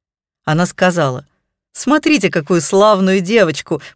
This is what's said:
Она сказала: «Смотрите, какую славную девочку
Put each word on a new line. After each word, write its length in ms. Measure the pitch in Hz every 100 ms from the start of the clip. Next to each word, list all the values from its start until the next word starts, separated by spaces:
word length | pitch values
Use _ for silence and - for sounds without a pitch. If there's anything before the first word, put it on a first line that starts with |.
| _ _ _ _ -
Она 180 | 156
сказала: 640 | 180 - 185 170 143 127 - _ _ _ _
«Смотрите, 580 | - - 302 320 302 185
какую 320 | 170 147 175
славную 580 | - 196 208 196 190 190
девочку 600 | 180 226 175 143 - 156 -